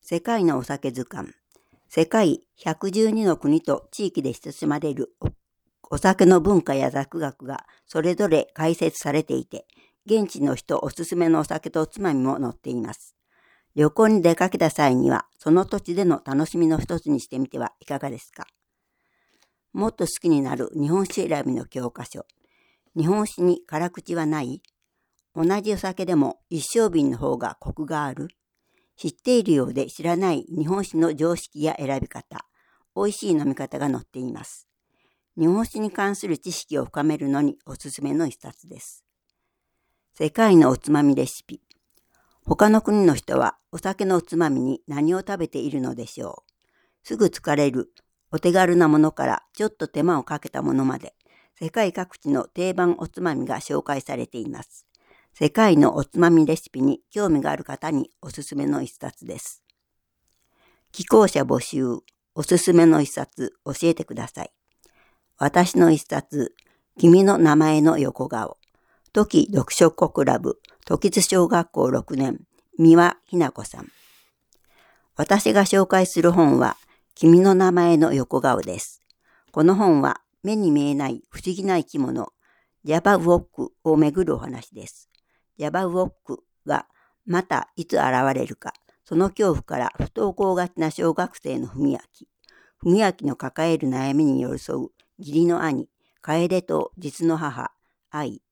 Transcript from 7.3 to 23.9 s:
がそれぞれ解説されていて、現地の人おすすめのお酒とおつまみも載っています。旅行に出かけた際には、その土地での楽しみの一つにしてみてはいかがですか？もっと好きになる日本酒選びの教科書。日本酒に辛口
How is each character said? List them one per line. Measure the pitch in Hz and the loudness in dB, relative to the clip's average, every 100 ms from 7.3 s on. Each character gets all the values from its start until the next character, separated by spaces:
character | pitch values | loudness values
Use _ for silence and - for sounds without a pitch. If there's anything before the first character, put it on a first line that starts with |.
| - 131 | -10 -14
が | 135 - _ _ | -14 -16 _ _
そ | 160 | -4
れ | 160 170 | -4 -2
ぞ | 208 | 2
れ | 156 - | 0 0
解 | - 160 165 | -4 -4 -2
説 | 160 - | -4 -4
さ | 143 | -4
れ | 143 | -4
て | 151 131 | -2 -6
い | 123 | -8
て、 | - - _ _ _ - | -16 -20 _ _ _ -2
現 | 220 196 | -2 -2
地 | - | -4
の | 143 127 | -4 -4
人 | - 143 | -4 -4
お | - | -4
す | - | -10
す | 165 175 | -6 -2
め | 165 | 2
の | 160 | 2
お | |
酒 | 151 160 160 | 0 -8 -6
と | 156 | -4
お | 156 | -6
つ | - | -4
ま | 196 | -4
み | 139 | -2
も | 131 135 | -2 -4
載 | 127 | -6
っ | |
て | - 135 | -10 -10
い | 123 | -8
ま | 110 | -8
す。 | - - _ _ _ _ _ _ - | -12 -20 _ _ _ _ _ _ 0
旅 | 151 | 0
行 | - 220 | 4 4
に | 214 | 6
出 | 170 165 | 4 2
か | 185 | -2
け | - | 0
た | 160 | -2
際 | - 147 127 | 2 2 2
に | 135 | 2
は、 | 127 - _ | 0 -4 _
そ | 156 | 2
の | 165 196 | 2 2
土 | 208 | -6
地 | - 175 | -6 -2
で | 185 | 0
の | 151 | -2
楽 | - 135 156 | -2 -4 -2
し | 165 | 0
み | 160 | 0
の | 160 | 0
一 | - 165 | -4 -8
つ | 147 | -4
に | 139 | -4
し | - | -4
て | 131 | -8
み | 135 | -8
て | 139 | -6
は | 117 _ | -10 _
い | - | -12
か | 139 | -10
が | 143 | -8
で | 120 | -12
す | - | -18
か？ | - - _ _ _ _ _ _ _ _ _ _ _ _ | -20 -20 _ _ _ _ _ _ _ _ _ _ _ _
も | - 220 | -6 -6
っ | |
と | - 175 | -4 -6
好 | - | -4
き | 175 | 0
に | 151 | 0
な | 135 127 | 0 -6
る | 123 | -8
日 | 160 143 | -4 -2
本 | 180 190 | 0 -2
酒 | - 185 | -4 -4
選 | 151 135 | -4 -4
び | |
の | 123 123 | -6 -8
教 | 131 123 | -10 -10
科 | - 120 | -12 -16
書。 | - - _ _ _ _ _ _ - | -16 -20 _ _ _ _ _ _ -4
日 | 160 | 0
本 | 208 214 | 0 -2
酒 | - | -2
に | 180 175 _ | 0 0 _
辛 | 156 | -6
口 | 175 | -6